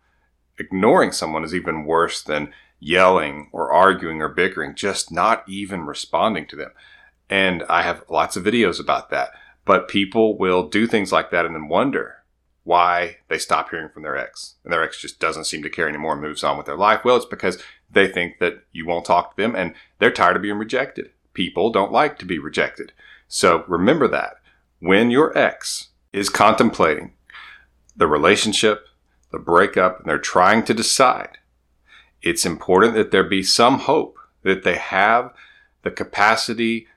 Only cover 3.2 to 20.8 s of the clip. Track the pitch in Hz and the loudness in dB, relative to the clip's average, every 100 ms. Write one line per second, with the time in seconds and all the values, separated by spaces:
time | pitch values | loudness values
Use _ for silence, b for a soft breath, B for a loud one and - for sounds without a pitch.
3.2 | 76 73 73 82 73 80 95 95 82 80 | 0 -8 -12 -6 0 4 4 4 -4 -6
4.2 | 76 78 92 - 71 69 101 92 - 87 | -4 -2 -2 -2 -10 -6 -6 -4 -6 0
5.2 | 101 113 - 98 98 95 73 71 - 80 | 0 0 -4 -12 -8 -8 -10 -12 -4 0
6.2 | 107 90 76 73 73 _ b b b b | 0 -2 -8 -14 -14 _ b b b b
7.2 | - 98 95 87 - 85 87 87 - 80 | -4 0 0 0 0 0 0 -4 -4 -2
8.2 | 76 - 95 120 101 80 73 65 - 69 | -2 -2 -2 2 0 0 -4 -4 -4 -6
9.2 | 65 - b b - 92 - 104 98 117 | -6 -10 b b 2 2 2 -2 0 2
10.2 | 110 98 95 90 82 104 117 110 95 82 | 2 2 0 0 0 -2 0 -2 0 -2
11.2 | - 87 85 80 76 87 135 85 55 - | 0 -2 -2 -6 -2 0 0 -2 -8 -14
12.2 | _ _ _ _ - 87 87 87 87 - | _ _ _ _ 0 2 2 0 -4 -8
13.2 | - 78 - 76 - 82 78 - 76 69 | -8 -6 -2 -2 -2 -8 -10 -12 -10 -8
14.2 | 60 - - _ - 85 78 - 76 - | -10 -14 -20 _ -4 -2 -2 -6 -16 -6
15.2 | 82 78 78 80 76 - 80 76 78 73 | -6 -4 -8 -8 -8 -4 -4 -4 -4 -4
16.2 | 76 76 78 71 - 76 101 107 123 123 | -6 -4 -4 -4 -6 0 0 2 2 0
17.2 | - - 98 90 B B _ 101 95 92 | 0 -6 -4 -6 B B _ 2 2 0
18.2 | 87 - 87 - _ - 82 85 85 87 | -6 -4 -4 -4 _ -10 -4 -4 0 0
19.2 | - - 110 95 87 - b b 117 - | 0 -4 -4 -2 -6 -8 b b 0 4
20.2 | 90 92 101 104 110 127 | 2 2 -2 -6 -4 -4